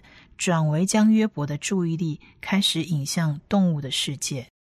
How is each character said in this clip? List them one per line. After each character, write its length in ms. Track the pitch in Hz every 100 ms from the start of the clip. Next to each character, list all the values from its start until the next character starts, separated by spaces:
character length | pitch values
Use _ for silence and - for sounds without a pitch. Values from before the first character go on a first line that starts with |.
| - - - -
转 300 | - 165 156
为 180 | 151 190
将 260 | 220 220
约 140 | 220 214
伯 220 | - 143
的 100 | 147
注 300 | - 196 170
意 100 | 165
力 240 | 165 147 - _
开 220 | - 196
始 220 | 190 165
引 200 | 156 151
向 380 | 143 - 165 147 -
动 240 | 202 180
物 80 | 151
的 80 | 139
世 260 | - - 135
界。 320 | - 139 - _